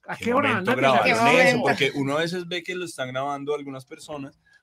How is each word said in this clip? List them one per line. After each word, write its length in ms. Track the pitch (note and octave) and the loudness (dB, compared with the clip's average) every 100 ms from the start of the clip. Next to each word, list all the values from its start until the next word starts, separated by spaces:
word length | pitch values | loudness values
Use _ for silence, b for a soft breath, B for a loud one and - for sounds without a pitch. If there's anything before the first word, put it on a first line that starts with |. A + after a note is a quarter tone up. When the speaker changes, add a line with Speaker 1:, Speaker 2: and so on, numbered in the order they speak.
| - | -10
Speaker 1:
¿A 80 | F3 | -6
Speaker 2:
¿qué 80 | A#3 | 0
Speaker 1:
qué 80 | B3+ | 0
hora? 140 | C4+ | 2
Speaker 2:
momento 220 | G#3+ F#3 | 0 0
Speaker 1:
Nadie 100 | B3+ | 2
Speaker 2:
grabaron 180 | C4 - | 4 4
Speaker 1:
la 40 | |
Speaker 3:
¿Qué 80 | C4 A3+ | 4 4
Speaker 2:
eso? 60 | |
Speaker 3:
momento? 380 | A#3 B3+ B3+ B3 | 4 6 6 4
Speaker 2:
Porque 280 | F#3+ A3+ C#3 C#3+ | 0 0 0 0
uno 220 | C#3 D3 | -2 -2
a 20 | |
veces 260 | E3+ F3+ F3 | -2 -4 -6
ve 160 | F3+ | -8
que 120 | E3+ F3+ | -6 -8
lo 100 | F3 | -8
están 240 | - B2+ | -8 -6
grabando 460 | C3 C#3 C#3 C#3+ D3 | -4 -4 -6 -4 -6
algunas 300 | C#3+ C3 C3 | -6 -12 -14
personas, 540 | - - D3 C#3 _ b b | -20 -14 -12 -12 _ b b